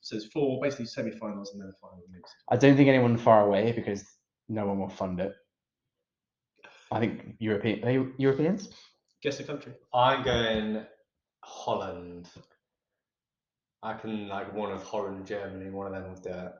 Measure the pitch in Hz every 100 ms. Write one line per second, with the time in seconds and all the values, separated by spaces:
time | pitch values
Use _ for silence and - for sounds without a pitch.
0 | - 110 - 156 143 127 139 127 113 -
1 | 113 107 110 101 101 101 98 - 92 92
2 | - 90 - - - 117 139 139 139 131
3 | 120 113 123 110 104 98 113 113 104 101
4 | - _ _ _ _ 110 101 98 95 -
5 | 95 90 98 - _ _ _ _ _ _
6 | _ _ _ _ _ _ - - _ 110
7 | 113 - - - 107 101 113 101 117 131
8 | 131 - 135 135 156 208 - - - _
9 | _ _ 143 - 143 147 - - _ 123
10 | 127 135 131 120 113 110 107 107 110 -
11 | _ _ _ _ - - - 107 95 90
12 | 87 87 87 - - _ _ _ _ _
13 | _ _ _ _ _ _ _ _ 110 110
14 | 110 107 101 98 98 101 104 95 - -
15 | 196 95 95 104 98 95 95 98 98 95
16 | 92 92 92 90 92 -